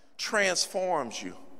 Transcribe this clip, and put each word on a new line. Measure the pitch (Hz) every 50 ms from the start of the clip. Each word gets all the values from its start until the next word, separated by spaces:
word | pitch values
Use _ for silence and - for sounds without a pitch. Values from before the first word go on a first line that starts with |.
| - - - -
transforms | - - - 208 196 190 175 - - - - 190 185 180 175 151 127 113 107 -
you. | 104 90 92 - - - - -